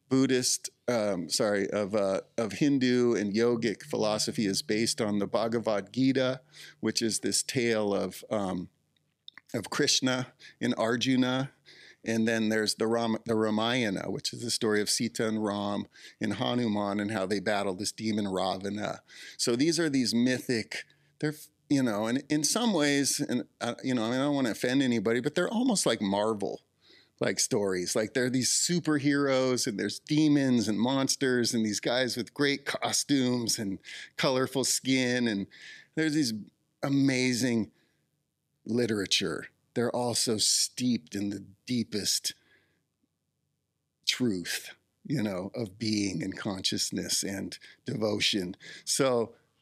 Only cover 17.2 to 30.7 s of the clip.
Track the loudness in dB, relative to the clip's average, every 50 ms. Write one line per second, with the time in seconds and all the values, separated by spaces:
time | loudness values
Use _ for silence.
17.2 | -2 -2 -2 -2 0 0 0 0 -2 -2 -4 -4 -6 -6 -6 -4 -4 -4 -2 -2
18.2 | -2 -2 -2 -2 0 -2 -2 -4 -6 -6 -6 -6 -6 -6 -8 -8 -12 -18 -20 -20
19.2 | -20 -16 -8 -4 -2 0 2 2 2 2 2 0 0 0 0 0 0 2 2 2
20.2 | 2 2 0 0 -2 -2 -2 -2 -2 -6 -10 -12 -12 -14 _ _ _ _ _ -6
21.2 | -6 -6 -6 -8 -12 -20 _ _ _ 0 2 2 2 2 0 0 0 0 0 -2
22.2 | 0 0 2 4 4 4 4 4 4 4 6 6 6 6 6 6 4 2 2 0
23.2 | 0 0 0 0 -2 -4 _ -2 -2 -2 -2 -2 -2 0 2 2 2 2 2 2
24.2 | 2 2 2 2 2 0 0 0 0 2 4 4 4 4 2 2 2 2 2 2
25.2 | 0 -2 -2 -2 -4 -2 0 0 2 2 2 2 2 2 2 2 0 0 0 2
26.2 | 0 0 0 -2 -4 -6 -6 -8 _ _ _ _ _ -20 -20 -20 _ _ _ _
27.2 | -2 0 0 0 -2 0 0 0 0 0 0 -2 -2 -2 -2 -2 -2 0 0 0
28.2 | 0 0 0 0 0 0 0 0 0 0 0 0 0 0 0 0 2 2 2 2
29.2 | 2 2 2 2 2 2 0 0 -2 -2 -2 -2 -2 -4 -4 -6 -4 0 2 4
30.2 | 4 4 4 4 4 4 4 4 4 2